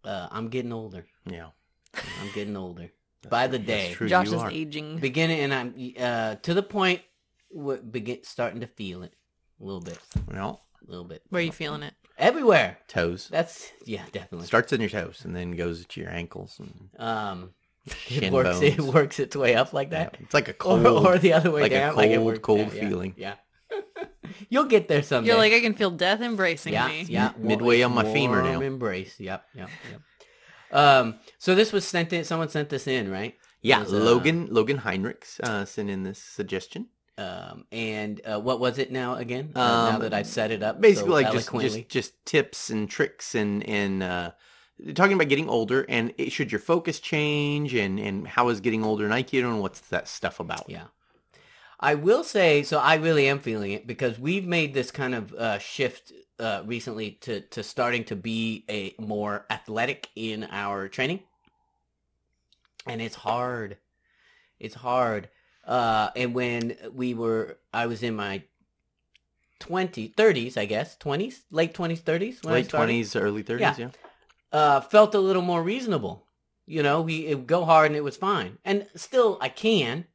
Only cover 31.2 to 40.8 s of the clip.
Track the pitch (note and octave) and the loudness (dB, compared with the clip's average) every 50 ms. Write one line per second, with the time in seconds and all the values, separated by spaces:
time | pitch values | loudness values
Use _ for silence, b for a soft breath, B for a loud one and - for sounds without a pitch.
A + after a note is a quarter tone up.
31.2 | b b b b - F#3 F#3 F#3+ A3 A3 G#3 G3 F#3+ - - F3 E3 E3 F3+ E3+ | b b b b 2 4 6 6 6 4 2 -2 -2 0 0 0 0 0 -2 -4
32.2 | D#3 - E3+ E3 D#3+ D#3 - D#3 D3 D3 C#3+ C3 - C#3 C3 B2+ G#2+ G2 F#2+ F#2+ | -2 -2 -2 -2 -2 -2 -2 -4 -2 -2 -4 -6 -2 -2 -2 0 -2 -4 -4 -6
33.2 | G#2 A#2 - b b b b b - A2+ C3 G2+ G#2 F#2 G2 G#2 G#2+ A#2 A#2+ B2 | -6 -8 -10 b b b b b 4 4 4 4 4 0 0 4 6 6 6 6
34.2 | - D#3+ E3 E3+ E3+ - A2 A2+ A2 A2+ C#3 C3+ - A2 F#2 F#2+ F#2+ A#2 - _ | 4 2 0 0 -4 0 2 2 2 2 0 -2 -2 -2 -2 -2 -2 -4 -6 _
35.2 | - - - - - A#2+ G#2+ G2+ G2 - - - G#2 G2+ G2 F#2+ F#2+ F#2+ G2 - | -18 -20 -12 -6 -4 -4 -4 -4 -6 -6 -8 -8 -6 -6 -6 -6 -6 -8 -10 -12
36.2 | - - - - G2+ F#2+ G2 F#2+ - - - F3 A#3+ _ _ _ _ _ _ - | -18 -16 -10 -10 -8 -6 -6 -8 -8 -8 -14 -14 -14 _ _ _ _ _ _ -12
37.2 | G2+ F#2 F#2 F2+ F2+ F2 E2+ - - _ - A2+ A2+ A2 G#2+ G#2+ G#2+ G#2 G#2 - | -10 -10 -10 -12 -12 -14 -16 -18 -18 _ -8 -6 -6 -6 -4 -6 -6 -6 -8 -10
38.2 | - A2+ G#2+ G#2 G#2 B2+ C3 A2+ B2+ B2 A#2+ C3+ C3+ - B2+ C3 B2+ B2 B2+ A#2+ | -8 -6 -6 -4 -2 -2 -2 0 0 -2 0 -2 -6 -4 -4 -6 -4 -4 -6 -6
39.2 | B2 A#2 B2 B2+ C#3 D#3 - C3 B2 A#2+ A#2 A#2 A#2 A2+ A2+ A2 A2+ A2 G#2 G#2 | -6 -6 -6 -8 -8 -6 -2 2 2 4 4 4 4 2 2 0 -2 -2 -2 -2
40.2 | G#2 - - A#2+ A2 G#2+ A2+ G2+ G#2+ G#2+ - - | -4 -4 -2 -2 -2 -2 -2 -2 -2 -4 0 6